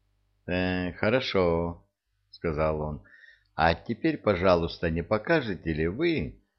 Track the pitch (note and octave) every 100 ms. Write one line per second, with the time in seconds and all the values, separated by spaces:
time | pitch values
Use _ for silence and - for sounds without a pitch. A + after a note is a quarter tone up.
0 | _ _ _ _ - F2+ F#2 F#2 F2+ F2
1 | G#2+ B2+ B2+ G2 F2+ E2+ E2+ E2+ _ _
2 | _ _ _ - F2 D2+ D#2 D#2 D2+ D2+
3 | - - - _ _ - E2 E2+ - A2+
4 | E3 D3 - F#2 F#2 F2 E2 - E2+ E2
5 | E2+ G#2+ - E3 A#2 F2 D#2+ D2+ E2 G#2
6 | E3+ D3+ D2+ - _